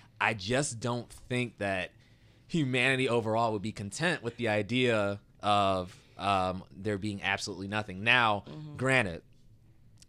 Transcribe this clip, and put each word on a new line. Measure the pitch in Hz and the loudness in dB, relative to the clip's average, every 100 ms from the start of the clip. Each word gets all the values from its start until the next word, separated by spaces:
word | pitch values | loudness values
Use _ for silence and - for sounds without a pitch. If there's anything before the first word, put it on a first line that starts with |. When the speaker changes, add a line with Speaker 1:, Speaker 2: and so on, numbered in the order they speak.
| - - | -20 -2
Speaker 1:
I | 107 | 0
just | 110 92 123 147 113 | 0 0 0 0 -4
don't | 120 120 110 - - | -4 -4 -6 -18 -6
think | 123 120 - | -4 -4 -4
that | 101 95 87 - - - - - - | -2 -2 -4 -12 -20 -20 -20 -20 -4
humanity | 170 135 127 127 131 131 | -2 0 2 2 2 2
overall | 117 110 110 117 | 2 2 2 2
would | 107 | 0
be | 107 | -4
content | - 101 - 175 143 | -6 -8 -2 -2 -2
with | 113 - | -6 -4
the | 113 | 0
idea | 107 98 123 123 110 101 101 - - | 0 2 2 4 4 0 -2 -10 -4
of, | 101 101 98 92 90 - - - | 2 4 4 2 -2 -12 -20 -4
um, | 95 98 92 92 - 90 | 0 2 2 -4 -10 -8
there | 101 101 | -4 -4
being | 107 101 | -4 -4
absolutely | 95 98 - 87 98 | -2 -2 -4 -8 -4
nothing. | 107 104 92 | -4 -4 -2
Now, | 113 123 117 101 - | 2 4 4 2 -4
Speaker 2:
Mm-hmm. | 151 151 143 | -14 -14 -4
Speaker 1:
granted, | 127 131 101 80 - - - - - - - - | 2 2 2 -6 -14 -20 -20 -20 -20 -20 -20 -20